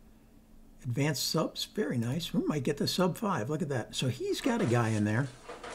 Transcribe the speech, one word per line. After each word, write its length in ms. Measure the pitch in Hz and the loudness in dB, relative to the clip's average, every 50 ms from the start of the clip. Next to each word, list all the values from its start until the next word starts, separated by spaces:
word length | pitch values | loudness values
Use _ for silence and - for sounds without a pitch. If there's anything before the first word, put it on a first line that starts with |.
| - - - - - - - - - - - - - - - - - | -20 -20 -20 -20 -20 -20 -20 -20 -20 -20 -20 -20 -20 -20 -20 -10 -6
Advanced 440 | 127 117 139 139 156 143 - - | -4 0 0 2 2 0 0 -2
subs, 380 | - - 160 - - - - - | 0 2 2 0 0 -2 -6 -8
very 320 | - - 202 247 294 147 | -6 -4 -2 -2 0 0
nice. 340 | 120 113 120 135 170 165 - | 0 0 0 -2 -2 -4 -2
We 120 | - 202 370 | -2 0 0
might 200 | 339 156 151 127 | 2 0 0 0
get 140 | 156 147 | 0 0
the 100 | - 190 | 0 0
sub 300 | 135 - - 180 185 - | 0 2 2 2 2 2
five, 320 | - 233 202 180 147 107 123 | 0 -2 0 0 0 0 -2
look 140 | 151 156 180 | -2 -2 -2
at 60 | 139 | -2
that. 260 | 139 117 107 - - | -2 -2 -2 -4 -4
So 120 | - - | -2 0
he's 340 | 127 - 285 359 403 359 - | 0 0 0 -2 -2 -2 0
got 200 | - 277 233 - | 0 0 2 2
a 40 | 196 | 2
guy 240 | 123 117 120 117 110 | 4 4 4 4 4
in 140 | 110 107 104 | 2 2 2
there. 240 | 104 107 113 143 131 - - - - - - - - | 2 2 2 0 -2 -6 -12 -16 -16 -14 -14 -12 -12